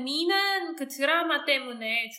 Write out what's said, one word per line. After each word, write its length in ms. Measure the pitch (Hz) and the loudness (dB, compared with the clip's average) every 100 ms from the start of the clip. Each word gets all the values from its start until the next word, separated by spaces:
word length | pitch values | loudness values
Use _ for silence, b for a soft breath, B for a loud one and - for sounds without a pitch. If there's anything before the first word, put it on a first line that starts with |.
미난 720 | 254 302 339 392 392 381 339 330 | -2 0 4 4 4 0 -2 -6
그 100 | 269 | -8
드라마 560 | 262 285 339 339 294 | -2 2 2 2 0
때문에 680 | 294 269 254 226 220 233 226 | 2 0 0 -6 -4 -2 -4